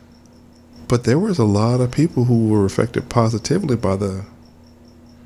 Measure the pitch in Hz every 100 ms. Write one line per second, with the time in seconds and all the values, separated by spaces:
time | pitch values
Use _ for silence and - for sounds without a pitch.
0 | - - - - - - - - - 123
1 | 113 147 220 165 107 101 113 123 123 139
2 | 170 131 123 117 110 104 95 - 113 117
3 | - 120 113 110 - 175 160 117 95 95
4 | 101 95 92 - - - - - - -
5 | - -